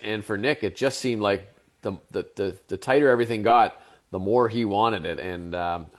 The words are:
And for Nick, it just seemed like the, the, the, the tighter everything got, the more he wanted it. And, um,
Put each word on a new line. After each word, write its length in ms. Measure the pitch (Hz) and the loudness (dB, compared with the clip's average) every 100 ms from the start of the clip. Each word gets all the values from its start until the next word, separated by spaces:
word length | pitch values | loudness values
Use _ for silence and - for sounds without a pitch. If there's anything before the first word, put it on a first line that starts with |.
And 200 | 107 107 | -8 -6
for 140 | 101 101 | -6 -4
Nick, 260 | 127 147 | -2 -2
it 120 | 101 - | -4 -2
just 240 | 135 127 | -4 -2
seemed 220 | 127 113 | -4 0
like 280 | 104 98 95 _ _ _ | 0 0 -4 _ _ _
the, 120 | 110 95 _ | -8 -8 _
the, 160 | 95 - - | -8 -8 -6
the, 220 | 98 92 - | -6 -6 -10
the 100 | - | -8
tighter 320 | - 139 139 | 0 4 4
everything 320 | 120 113 110 | 4 2 0
got, 400 | 104 117 107 - - _ _ | 4 6 4 0 -20 _ _
the 80 | 92 | -6
more 280 | 95 123 117 | 0 2 2
he 180 | 113 110 | 0 0
wanted 400 | 101 113 101 82 | 2 2 0 -4
it. 120 | 76 | -6
And, 380 | 90 90 85 87 | -8 -8 -8 -6
um, 320 | 87 85 82 | -4 -6 -10